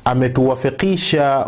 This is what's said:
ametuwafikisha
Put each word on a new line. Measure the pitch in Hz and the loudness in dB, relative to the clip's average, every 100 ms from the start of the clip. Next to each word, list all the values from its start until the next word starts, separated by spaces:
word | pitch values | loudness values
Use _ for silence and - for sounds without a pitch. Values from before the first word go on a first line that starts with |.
ametuwafikisha | - 127 127 127 131 127 139 135 196 185 - 156 143 135 | -2 0 0 2 0 0 -2 -2 -2 -2 0 0 2 0